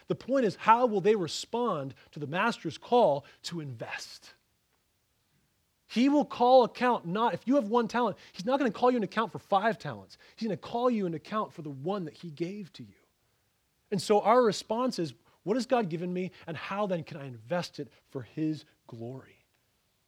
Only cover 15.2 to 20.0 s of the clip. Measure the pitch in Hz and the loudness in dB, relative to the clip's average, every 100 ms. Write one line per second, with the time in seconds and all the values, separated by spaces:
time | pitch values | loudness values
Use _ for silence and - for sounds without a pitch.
15.2 | _ _ 165 247 220 247 202 160 180 180 | _ _ -4 -2 0 0 0 -4 -6 -6
16.2 | 185 - - 147 - 196 208 180 - 151 | -6 -10 -12 -10 -8 -4 -4 -4 -6 -12
17.2 | 139 120 110 175 165 - 147 _ _ 135 | -14 -14 -6 -6 -6 -10 -14 _ _ -14
18.2 | 117 - 156 151 - _ - 117 117 131 | -12 -6 -4 -6 -12 _ -20 -14 -14 -14
19.2 | - _ _ _ _ _ _ _ | -18 _ _ _ _ _ _ _